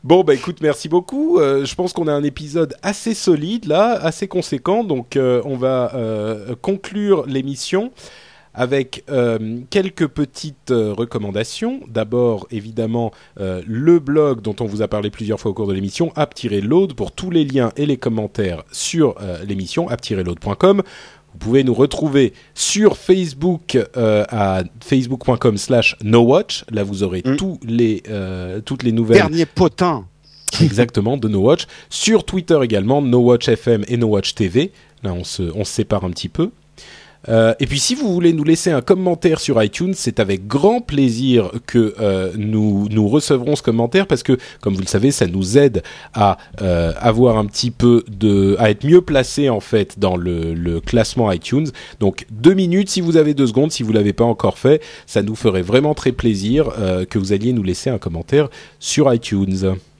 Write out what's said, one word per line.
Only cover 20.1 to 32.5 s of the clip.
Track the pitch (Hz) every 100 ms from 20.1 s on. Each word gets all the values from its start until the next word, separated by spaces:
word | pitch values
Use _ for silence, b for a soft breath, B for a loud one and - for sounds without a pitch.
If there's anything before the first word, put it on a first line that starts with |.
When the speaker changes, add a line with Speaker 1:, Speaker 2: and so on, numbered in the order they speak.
| 98
Speaker 1:
l'aude | 87 85
point | 107 101
com. | 185 202 - B B B _
Vous | -
pouvez | 104 131
nous | 131
retrouver | 117 139 - 151 139 120 b b
sur | - - 202 208 131
Facebook, | - 190 175 135 170 165 - 127 101 127
euh, | 110 107 104
à | 110 98 95 90 113
facebook | - 135 123 127
point | - 120
com | 123 101
slash | - 123 107 -
no | 107 117
watch. | 120 151 208 - -
Là, | 107
vous | 101 98
aurez | 98 90 131
Speaker 2:
Mm. | 139
Speaker 1:
tous | 190 175 117
les, | 117 117 101 -
euh, | 104 95 92 90 95
toutes | 113 131
les | 123
nouvelles. | 113 113 117
Speaker 2:
Dernier | 156 165 160
potin. | - 180 - 180 139 92 _ _ _ - -
Speaker 1:
Exactement, | 160 101 120 - 104 139
de | 110
No | 101
Watch. | 107 160 - B B
Sur | - - 220 -
Twitter | 185 170